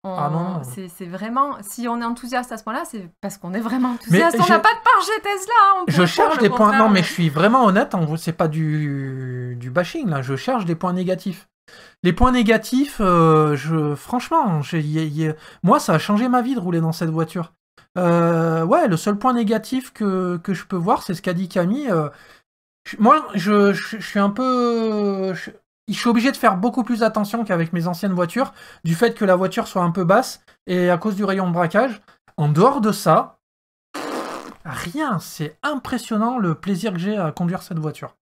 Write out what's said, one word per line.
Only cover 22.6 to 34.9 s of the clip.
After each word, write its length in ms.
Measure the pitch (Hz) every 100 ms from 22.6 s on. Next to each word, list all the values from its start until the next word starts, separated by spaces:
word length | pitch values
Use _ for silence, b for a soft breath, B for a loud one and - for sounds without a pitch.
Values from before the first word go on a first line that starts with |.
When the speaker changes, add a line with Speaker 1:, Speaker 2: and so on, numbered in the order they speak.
| _ _ -
Speaker 2:
je, 100 | -
moi, 260 | 214 311 294
je, 400 | 202 180 208 202
je, 240 | 180 - 220
je... 80 | -
suis 120 | 208
un 100 | 202
peu, 1040 | 202 262 247 240 233 220 214 202 196 190
je, 160 | 170 - - _ _ -
je 60 |
suis 160 | 185 240
obligé 220 | 226 254
de 60 | -
faire 200 | 226 185
beaucoup 260 | 233 254
plus 200 | 220 233
attention 400 | 220 220 202 233
qu'avec 300 | 220 175 165
mes 140 | 175 170
anciennes 260 | 170 202
voitures, 400 | 180 175 233 262 B B B
du 100 | 165
fait 200 | 165 240 233
que 100 | 202
la 100 | 180
voiture 320 | 185 233 208
soit 160 | 190
un 80 | 175
peu 120 | 175
basse 380 | 175 208 - - b b -
et 240 | 180 180
à 60 | 175
cause 180 | 220 196
du 80 |
rayon 240 | 202 196 185
de 60 |
braquage. 480 | 175 170 208 262 214 b b _ -
En 100 | 151
dehors 320 | 151 170 269
de 100 | 214
ça, 460 | - 175 175 - _ _ _ _ _ _ - - - - - - - 160
rien, 540 | - 180